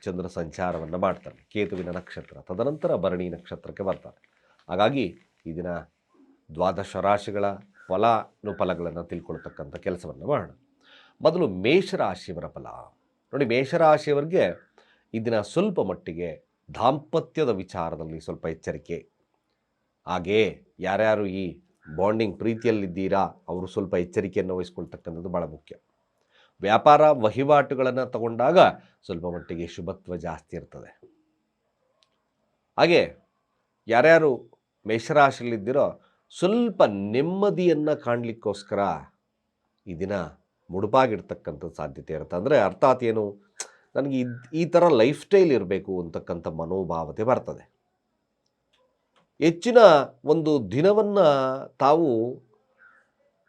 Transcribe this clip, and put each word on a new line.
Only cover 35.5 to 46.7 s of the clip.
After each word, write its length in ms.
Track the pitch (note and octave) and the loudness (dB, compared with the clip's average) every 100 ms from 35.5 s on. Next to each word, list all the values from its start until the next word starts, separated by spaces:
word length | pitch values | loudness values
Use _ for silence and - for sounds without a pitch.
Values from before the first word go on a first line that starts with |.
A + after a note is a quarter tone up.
| A2+ G2 C#3 F#2+ - _ _ _ - | -6 -2 0 0 -4 _ _ _ -4
ಸ್ವಲ್ಪ 440 | F#3 A#3 A#3 F3+ | 0 0 0 2
ನೆಮ್ಮದಿಯನ್ನ 1120 | D#3+ G2+ G#2 A#2+ D#3+ F#3+ G3+ E3+ F3 D3+ D3+ | 2 2 -4 -2 -2 0 -2 2 2 2 0
ಕಾಣ್ಲಿಕ್ಕೋಸ್ಕರ 840 | D3 B2 A#2+ A#2 G#2+ G#2+ G2 - G2+ G2 D#2 D2 _ _ _ _ _ _ _ G2 | -2 -2 -4 -4 -6 -6 -6 -4 -2 -2 -4 -10 _ _ _ _ _ _ _ -14
ಈ 80 | |
ದಿನ 180 | E2 F#2+ G2+ D#2 - _ _ - | -8 -6 -6 -8 -14 _ _ -10
ಮುಡುಪಾಗಿರ್ತಕ್ಕಂಥ 920 | F#2 G#2 C3 C3 G2 - - - D2 E2+ - | -6 0 2 2 0 -8 -14 -12 -12 -12 -10
ಸಾಧ್ಯತೆ 380 | D2+ C#2 C#2+ | -12 -12 -10
ಇರುತ್ತೆ. 220 | D#2 D2+ F2+ | -10 -6 -4
ಅಂದ್ರೆ 240 | B2 C#3 | 2 4
ಅರ್ಥಾತ್ 440 | F#2+ F2+ C3+ B2+ | 2 2 2 2
ಏನು, 320 | A#2 A2 G#2 - _ - - _ _ - | 0 -2 -4 -8 _ -16 -16 _ _ -6
ನನಗೆ 240 | C#3 C3 | -4 -4
ಇದ್-, 340 | B2 A#2+ - | -4 -8 -8
ಈ 100 | D#3 | -4
ಥರ 240 | E3 E3+ F3 | 2 4 6
ಲೈಫ್ 340 | B2+ B2 - | 6 4 2
ಸ್ಟೈಲ್ 300 | - G3 E3 | 2 4 6
ಇರಬೇಕು 500 | A#2+ F#2 F#2+ - F2+ | 4 0 -4 -4 -6
ಅಂತಕ್ಕಂಥ 460 | E2+ E2+ - F2 F2 | -6 -10 -8 -8 -8
ಮನೋಭಾವತೆ 760 | D#2+ E2 | -8 -6